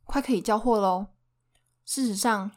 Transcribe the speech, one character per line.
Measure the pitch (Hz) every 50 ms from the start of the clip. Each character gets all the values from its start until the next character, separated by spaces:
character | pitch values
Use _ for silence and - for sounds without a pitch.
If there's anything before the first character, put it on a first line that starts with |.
| _
快 | - - 277 262
可 | - 262
以 | 185
交 | 170 - 214
货 | 220 220 247 233 214
咯。” | 202 190 185 185 202 - - _ _ _ _ _ _ _ _ _ _ _ _ _ _
事 | - - 269 262
实 | 240 202
上 | 196 - 240 220 202 190 208 -